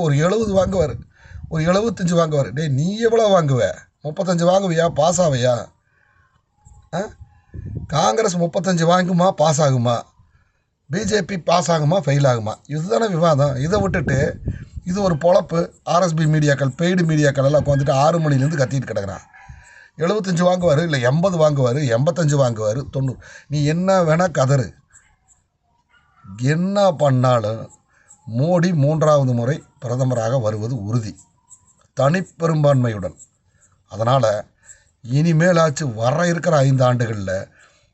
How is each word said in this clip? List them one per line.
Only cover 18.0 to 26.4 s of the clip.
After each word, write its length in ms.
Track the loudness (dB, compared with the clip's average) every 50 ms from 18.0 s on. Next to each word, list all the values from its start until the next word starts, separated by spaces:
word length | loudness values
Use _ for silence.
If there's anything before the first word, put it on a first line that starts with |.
| 2 2 2 2
மணிலேருந்து 400 | 2 0 2 2 2 0 0 0
கத்திட்டு 300 | -2 -2 -2 -4 -4 -4
கிடக்குறான். 340 | -6 -6 -6 -6 -8 -12 -14 _ -20 -20 -20 -20 -20 -20 -20 -20 -20 -20 -20 -20 _ -4
எழுபத்தஞ்சு 460 | -2 -2 0 -2 -2 -2 0 2 2
வாங்குவாரு, 380 | 2 2 2 2 2 2 2 2
இல்ல 140 | 0 0 0
எண்பது 380 | 0 2 2 2 2 0 2 2
வாங்குவாரு, 440 | 2 2 2 2 0 0 0 0 0 0
எண்பத்தஞ்சு 500 | 0 0 0 0 0 0 0 0 2 2
வாங்குவாரு, 440 | 2 0 0 -2 -4 -4 -4 -4 -6 -8
தொண்ணூறு. 280 | -6 -6 -4 -4 -6 -8 -14 -20 -20 -20 -14 -8
நீ 160 | -4 -2 0
என்ன 320 | 0 0 0 0 2 2 2 2
வேணா 240 | 2 2 2 0 0
கதறு. 360 | 0 0 0 2 2 0 0 -4 -8 _ _ _ _ -20 _ _ _ _ _ _ _ _ _ _ _ _ _ _ _ _ _ _ _ _ _ _ _ _ -20 -18 -10 -4